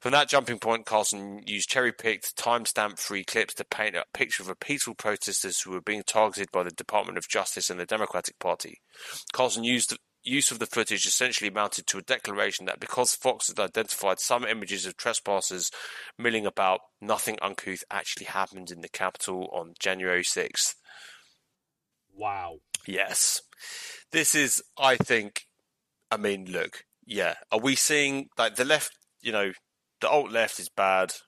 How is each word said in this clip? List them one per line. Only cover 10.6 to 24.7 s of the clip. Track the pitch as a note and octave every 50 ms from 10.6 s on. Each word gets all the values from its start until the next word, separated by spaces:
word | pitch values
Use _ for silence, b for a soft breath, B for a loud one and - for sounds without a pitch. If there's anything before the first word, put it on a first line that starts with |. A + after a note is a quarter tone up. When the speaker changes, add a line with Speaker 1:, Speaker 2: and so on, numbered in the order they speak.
| A#2
Speaker 1:
footage | - - A#2+ A2 - G#2+ F#2+ F2+
essentially | F#2 - - B2+ B2+ A#2+ - G#2 G#2
amounted | F#2 G#2+ G#2 G2+ - - -
to | - - G2
a | F#2
declaration | - C3 B2 - - G2+ G2+ G2+ G2+ F#2+ - F#2+
that | F#2 - -
because | - - - - B2+ - -
Fox | - - C3 A#2+ G#2+ - -
had | - -
identified | G#2 F#2 _ A2+ A2+ - - - - G2 F#2 -
some | - - B2+ A#2+ B2
images | G#2+ A2 A2+ G2+ F#2 G2 F#2+ F2+
of | F#2+ F#2
trespassers | - - A#2+ A2+ - - - G2+ G2 F#2 - F#2 F#2 E2+ - B B B B B B B B B -
milling | A#2 A#2+ A2+ A2 G#2
about, | G2+ - - G2 F#2 F#2 F#2 - _ _ _
nothing | - G#2 G#2+ G#2 - - G#2+ G#2+
uncouth | - G2 G2 - - G2+ F#2+ F2+ - _
actually | G2 G2+ - - - - F#2+
happened | F2+ - G2 F#2+ - G2 F#2+ F#2 F2
in | F2+ E2+
the | E2 E2
Capitol | _ - G2 F#2 - - - - F#2+ F#2 F#2 - -
on | - E2+ E2 E2+ -
January | - G2 F#2+ F#2 F#2 F#2 F2+ F2+ F2+
sixth. | - - F#2 E2+ - - - - - - B B B B B B B B B B B B B B B _ _ _ _ _ _ _ _ _ _ _ _ _
Speaker 2:
Wow. | G2 G#2+ G#2+ G2+ G2 F2+ E2+ E2 D#2 _ _ _ - -
Speaker 1:
Yes. | - F#2+ F#2 G2 - - - - - - - - _ B B B B B B B B B B B B -
This | D#3+ D#3 - -
is, | D#3 D3 B2+ - - - -